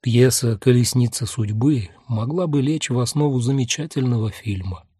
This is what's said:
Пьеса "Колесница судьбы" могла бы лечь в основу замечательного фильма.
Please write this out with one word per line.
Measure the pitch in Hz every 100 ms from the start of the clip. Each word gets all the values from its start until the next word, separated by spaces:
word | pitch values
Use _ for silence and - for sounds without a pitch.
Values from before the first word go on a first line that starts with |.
Пьеса | - 117 127 - 117 110
"Колесница | - 123 117 127 120 - 110
судьбы" | - 104 107 135 139 95 - _
могла | 110 117 170 175
бы | 143
лечь | 135 156 -
в | 123
основу | 120 143 147 127
замечательного | 120 139 120 - 160 - 127 120 110
фильма. | - - 98 95 90 _